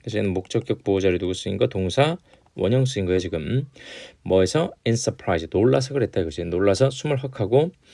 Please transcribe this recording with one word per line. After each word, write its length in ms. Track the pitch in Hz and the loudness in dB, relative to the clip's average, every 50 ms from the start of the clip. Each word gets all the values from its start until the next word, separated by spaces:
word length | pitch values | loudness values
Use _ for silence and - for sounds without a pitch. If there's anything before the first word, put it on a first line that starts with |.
그래서 160 | - - 104 104 | -8 -6 -4 -2
얘는 160 | 104 98 90 | 0 0 -2
목적격 500 | 95 95 - - 113 - - 113 - - | -2 -4 -4 -4 -4 -2 -2 -6 -4 0
보호 160 | 104 98 95 | 0 2 2
자리 180 | 95 95 90 87 | 2 2 2 0
누구 140 | 87 90 | -2 -4
쓰인 240 | 92 - - 98 95 | -4 -4 -6 -6 -2
거? 120 | 98 117 - | 0 0 0
동사 500 | - 98 92 90 87 131 143 156 170 - _ _ _ - _ _ - | 0 0 -2 0 2 2 2 2 0 -4 _ _ _ -20 _ _ -6
원형 280 | - 90 95 120 131 131 | -2 0 2 2 2 2
쓰인 220 | 127 - 104 95 | 0 0 -2 0
거예요, 140 | 87 90 92 | 0 0 0
지금. 460 | 87 87 - 80 76 - 117 135 139 - - - - - - - - - - _ | 0 -2 -4 -6 -4 -2 -2 -2 -2 -4 -10 -20 -20 -20 -18 -18 -20 -20 -20 _
뭐에서? 480 | - - 90 95 95 92 - 156 170 - - - - | -2 2 4 4 4 4 2 0 -2 -2 -4 -6 -2
In 60 | 120 | -2
surprise, 560 | 113 120 - - - - - - 90 80 82 - | 0 0 0 -4 -6 -4 -2 -2 -2 -2 -2 -2
놀라서 440 | - 90 110 127 135 139 131 131 139 | 0 2 4 4 4 2 0 -2 -2
그랬다, 260 | 139 113 95 - - | -2 -2 -2 -2 -2
이거지. 240 | 87 82 82 - 85 | -2 -2 -4 -6 -6
놀라서 460 | 85 85 90 98 101 95 - 131 135 | -2 0 2 4 4 4 4 4 2
숨을 260 | 131 - - 151 143 131 | 0 -2 -4 -2 -2 -2
헉 180 | 135 131 - - | -4 -6 -4 -4
하고, 320 | 104 95 117 139 156 180 - _ _ _ | 0 2 4 2 2 2 -2 _ _ _